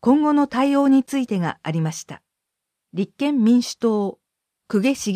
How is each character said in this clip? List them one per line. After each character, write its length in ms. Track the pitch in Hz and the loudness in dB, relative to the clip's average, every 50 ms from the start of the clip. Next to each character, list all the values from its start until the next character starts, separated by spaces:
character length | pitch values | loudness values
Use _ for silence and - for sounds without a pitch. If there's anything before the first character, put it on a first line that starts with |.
今 200 | - 233 262 302 | 0 2 2 2
後 120 | 302 302 294 | 2 2 2
の 140 | 294 285 277 | 2 0 0
対 280 | - 240 269 285 277 | 0 -2 0 2 2
応 120 | 277 277 277 | 2 4 4
に 160 | 269 269 254 | 4 2 2
つ 140 | - - 277 | 0 -4 -6
い 100 | 254 - | -4 -4
て 120 | 214 190 | -4 -4
が 200 | 175 156 - - | -4 -4 -6 -8
あ 80 | - - | -8 -6
り 120 | 156 165 | -4 -4
ま 100 | 160 160 | -4 -4
し 140 | 160 - - | -6 -8 -14
た。 180 | - 143 - _ _ _ _ _ _ _ _ _ _ _ _ _ _ - | -18 -20 -20 _ _ _ _ _ _ _ _ _ _ _ _ _ _ -8
立 200 | 165 196 - _ - | -6 -6 -6 _ -4
憲 260 | 277 294 294 269 214 | -4 -2 0 2 2
民 180 | 220 240 247 | 4 4 2
主 140 | 240 - - | 2 -2 -6
党、 440 | - - 226 220 208 202 190 - - _ _ _ _ _ _ _ _ _ - | -4 -2 -2 -2 -2 -4 -6 -8 -12 _ _ _ _ _ _ _ _ _ -4
久 260 | - 208 190 262 277 | -2 0 0 0 -2
下 200 | - - 214 190 | -2 -4 -2 0